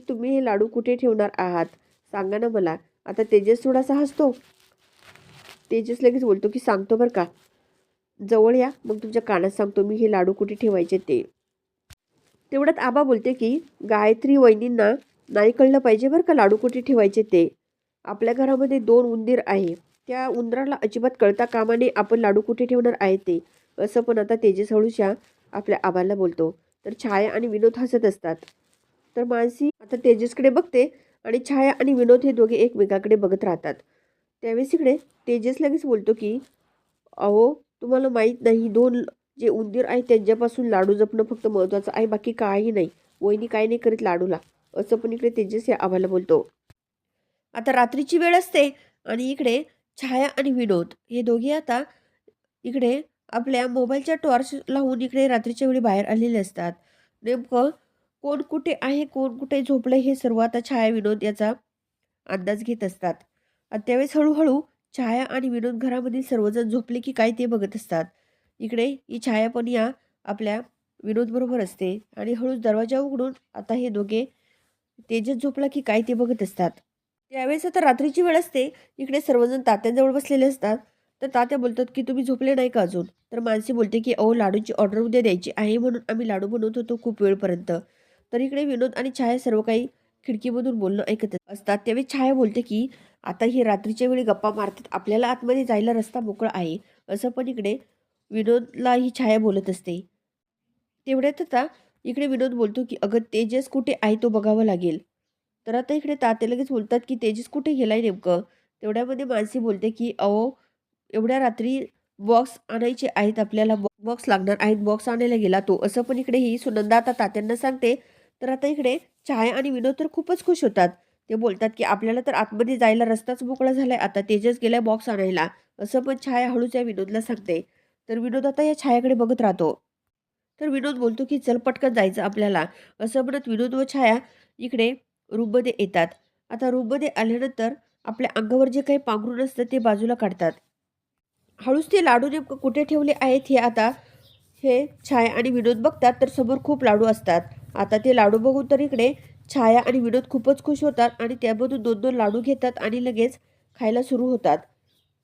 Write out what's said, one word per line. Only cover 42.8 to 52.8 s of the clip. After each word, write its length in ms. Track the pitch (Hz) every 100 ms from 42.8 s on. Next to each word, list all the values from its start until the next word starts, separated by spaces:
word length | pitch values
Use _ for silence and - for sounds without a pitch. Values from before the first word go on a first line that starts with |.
| 165 - _ -
वहिनी 260 | 196 208 226
काही 200 | 220 220
नाही 100 | 233
करीत 220 | 233 220
लाडूला," 360 | 208 175 185 165 - _ _
असं 240 | - 202 226
पण 160 | 226
इकडे 160 | 233 240 233
तेजस 320 | 196 220 233
या 80 | 226
आबाला 260 | 185 185 185
बोलतो. 400 | 185 185 160 - _ _ _ _ _ _ _ _ _ _ -
आता 160 | 226
रात्रीची 460 | 247 240 262 277 339
वेळ 180 | 339 349
असते 340 | 359 320 285 277 _ _ -
आणि 240 | 226 254
इकडे 300 | 277 254 247 - _ _ -
छाया 300 | 262 254 277 277
आणि 140 | 277
विनोद 400 | 247 226 180 170 - -
हे 100 | 240
दोघे 280 | 233 233 262
आता 280 | 302 302 240 294 _ _ _ _ _ _ _ 240
इकडे 360 | 254